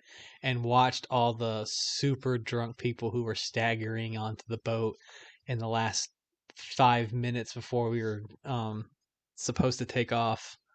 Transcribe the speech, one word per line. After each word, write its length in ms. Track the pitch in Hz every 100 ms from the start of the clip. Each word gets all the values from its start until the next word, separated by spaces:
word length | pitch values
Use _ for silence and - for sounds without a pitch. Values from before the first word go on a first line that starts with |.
| - - - -
and 220 | 135 123
watched 420 | 120 123 127 - -
all 240 | 127 117
the 300 | 113 117 110 107
super 720 | - - - 143 131 131 123
drunk 400 | 110 120 117 -
people 320 | 123 117 113
who 140 | 120
were 100 | 113
staggering 840 | 104 - 117 113 113 110 113 113 110
onto 280 | 110 107 -
the 100 | 113
boat 320 | - 113 110 - - - - - -
in 120 | 120
the 100 | 113
last 420 | 113 113 - - _ _ _ - -
five 560 | - - 127 120 113
minutes 400 | 120 120 120 113
before 360 | 123 - 123 117
we 120 | 117
were, 200 | 110 107 104 -
um, 460 | 139 123 110 107 107 _ _ _ _ -
supposed 420 | - 120 131 123
to 60 | 120
take 260 | 127 120
off. 440 | 120 113 113 - - _